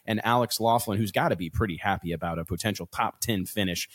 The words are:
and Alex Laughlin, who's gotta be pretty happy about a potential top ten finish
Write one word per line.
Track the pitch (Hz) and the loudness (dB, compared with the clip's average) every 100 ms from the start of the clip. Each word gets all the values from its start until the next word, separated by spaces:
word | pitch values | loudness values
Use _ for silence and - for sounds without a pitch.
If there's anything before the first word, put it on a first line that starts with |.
| - | -2
and | 110 | 0
Alex | 113 120 120 - | 4 4 2 2
Laughlin, | 113 117 117 101 | 4 4 2 0
who's | 107 | 0
gotta | 110 160 | 2 2
be | 92 87 | 0 -2
pretty | - 110 80 | -2 -2 0
happy | 104 98 85 | 0 0 -2
about | 82 85 82 | -4 -4 -4
a | |
potential | 82 87 113 101 85 | -4 -2 -2 -2 -6
top | - 113 - | -4 -4 -2
ten | - 104 92 | -2 -2 -2
finish | - 95 85 - | -2 0 -2 -6